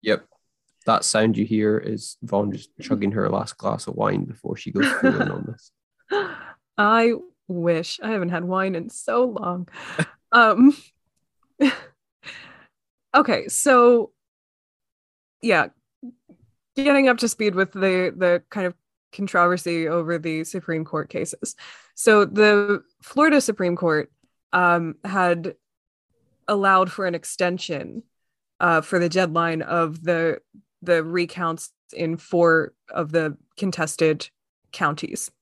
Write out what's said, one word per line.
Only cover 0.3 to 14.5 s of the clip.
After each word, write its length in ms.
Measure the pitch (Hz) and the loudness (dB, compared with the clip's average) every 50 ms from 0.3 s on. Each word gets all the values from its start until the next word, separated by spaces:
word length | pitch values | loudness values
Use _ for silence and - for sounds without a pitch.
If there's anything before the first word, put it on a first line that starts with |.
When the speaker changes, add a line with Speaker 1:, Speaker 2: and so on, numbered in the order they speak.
| _ _ _ _ _ _ _ _ _ _ _ | _ _ _ _ _ _ _ _ _ _ _
Speaker 1:
That 180 | - 113 - - | 0 0 0 0
sound 320 | - - 110 110 110 107 | 0 0 2 2 2 2
you 80 | - 104 | 0 -2
hear 340 | 110 110 110 107 107 107 - | -2 0 0 0 0 0 -2
is 380 | - - 110 110 - - - _ - | -2 -4 -8 -8 -10 -14 -18 _ -10
Vaughn 300 | 117 - 98 104 104 98 | -4 -2 -2 -2 -2 -6
just 160 | - - - _ _ | -8 -12 -16 _ _
chugging 320 | - - - 104 101 101 | -8 -6 -4 -2 -2 -2
her 180 | 98 110 101 104 | -2 -2 -2 -2
last 280 | - - - - - _ | -2 -2 -4 -6 -12 _
glass 300 | - 107 110 - - - | -6 -6 -6 -6 -6 -10
of 80 | - | -6
wine 280 | - - 107 - - - | -4 -2 -2 -2 -2 -4
before 320 | - - - _ - - | -6 -10 -14 _ -12 -10
she 160 | - - - | -10 -10 -8
goes 180 | - - - 269 | -2 0 0 0
full 320 | - - - 262 - - | 0 0 0 0 0 0
in 100 | - - | -2 -4
on 140 | - - - | -6 -8 -10
this. 260 | - 113 - _ _ _ _ _ _ _ _ _ _ | -12 -14 -16 _ _ _ _ _ _ _ _ _ _
Speaker 2:
<laughs> 280 | - 415 403 359 330 - - - - _ _ _ _ - | -4 -4 -4 -4 -10 -14 -18 -20 -20 _ _ _ _ 0
I 340 | 208 208 220 226 226 233 233 - - - _ _ _ _ | 2 4 4 6 4 4 2 0 -6 -14 _ _ _ _
wish. 500 | 185 175 170 170 170 160 170 - - - | -6 -2 0 0 0 0 0 -6 -10 -8
I 100 | - 214 | -6 -4
haven't 180 | 220 208 180 175 | -4 -2 -2 -2
had 160 | 175 165 175 | -4 -4 -4
wine 300 | 175 185 190 190 190 190 | -2 -2 -2 -2 -2 -4
in 140 | 165 175 - | -6 -8 -10
so 360 | - - - - 226 240 247 | -14 -12 -6 -2 0 0 0
long. 420 | 254 220 190 - 175 175 180 180 - - - - - - - | 0 -2 -4 -6 -6 -6 -6 -8 -12 -14 -18 -16 -14 -4 -4
<laughs> 340 | 165 - - _ _ _ | -4 -4 -4 _ _ _
Um, 460 | - 233 233 220 214 - 247 277 285 - - _ _ _ _ _ _ _ _ _ _ _ _ _ _ _ | 6 6 6 6 6 8 8 6 6 4 -6 _ _ _ _ _ _ _ _ _ _ _ _ _ _ _
<laughs> 1600 | 277 269 - - - - _ _ _ _ _ _ _ - - - - - - - - _ _ _ _ _ _ _ _ _ - | 0 0 0 -2 -12 -20 _ _ _ _ _ _ _ -20 -20 -20 -20 -20 -20 -20 -20 _ _ _ _ _ _ _ _ _ 2
okay, 320 | 269 294 - 214 123 - - | 2 2 4 0 -2 -2 -4
so, 640 | - - - 285 262 247 240 240 247 233 214 - _ _ _ _ _ _ _ _ | -6 -2 2 4 6 8 8 8 6 6 2 -2 _ _ _ _ _ _ _ _